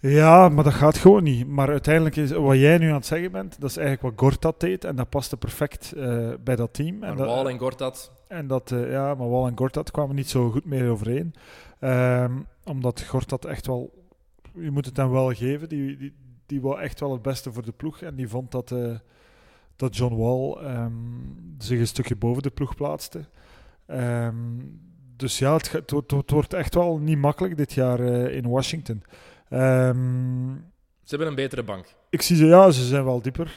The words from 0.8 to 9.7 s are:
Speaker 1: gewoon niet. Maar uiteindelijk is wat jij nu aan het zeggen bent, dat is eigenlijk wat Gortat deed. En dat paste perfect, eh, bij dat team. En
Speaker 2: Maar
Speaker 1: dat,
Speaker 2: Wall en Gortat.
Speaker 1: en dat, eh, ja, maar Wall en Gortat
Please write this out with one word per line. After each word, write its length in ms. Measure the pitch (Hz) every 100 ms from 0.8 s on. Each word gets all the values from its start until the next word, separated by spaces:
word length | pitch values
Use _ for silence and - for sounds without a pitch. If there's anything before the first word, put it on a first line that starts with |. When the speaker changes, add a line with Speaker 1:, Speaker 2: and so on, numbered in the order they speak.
| 147 160
Speaker 1:
gewoon 240 | 185 202
niet. 260 | 160 123 127
Maar 200 | 143 135
uiteindelijk 480 | 147 139 156 160 151
is 140 | 147
wat 260 | 160 139 135
jij 200 | 143 170
nu 100 | 160
aan 60 |
het 120 | 147 -
zeggen 260 | 160 180
bent, 280 | 185 190 -
dat 100 | 139
is 60 | -
eigenlijk 320 | 151 135 127 110
wat 40 | 135
Gortat 300 | 135 160 160
deed. 240 | 170 185
En 120 | - 135
dat 120 | 123
paste 280 | 143 139 127
perfect, 560 | 120 - 147 - -
eh, 380 | - 131 117 117 123
bij 160 | 120 123
dat 180 | 117
team. 180 | - 151
En 40 | 196
Speaker 2:
Maar 160 | - 135
Speaker 1:
dat, 100 | 135
Speaker 2:
Wall 200 | 120 135
en 120 | 127
Gortat. 540 | 127 127 131 127 - - _
Speaker 1:
en 180 | 175 143
dat, 240 | 131 -
eh, 180 | 127 123
ja, 240 | 131 139
maar 140 | 139 120
Wall 160 | 123 127
en 100 | 120
Gortat 320 | 131